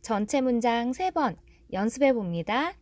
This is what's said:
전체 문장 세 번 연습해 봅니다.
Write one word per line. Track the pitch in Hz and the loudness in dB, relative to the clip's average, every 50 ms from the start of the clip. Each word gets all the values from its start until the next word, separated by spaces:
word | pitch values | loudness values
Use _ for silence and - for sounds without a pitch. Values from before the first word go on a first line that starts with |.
전체 | - - 226 196 208 208 - 277 | -2 -2 -2 -2 0 0 0 0
문장 | 254 254 247 233 220 240 233 233 233 247 | 2 2 0 2 2 2 0 0 0 -2
세 | 254 - 370 370 | -4 -2 -4 -2
번 | - 339 294 226 - - _ - - _ _ _ | 0 0 -2 -2 -2 -6 _ -20 -20 _ _ _
연습해 | - 185 202 226 240 262 285 269 | -4 -2 -2 -2 2 4 4 4
봅니다. | 262 233 202 175 170 170 160 - 214 254 294 349 370 - | 4 2 0 -4 -4 -4 -2 -2 -2 -2 -2 -2 -6 -10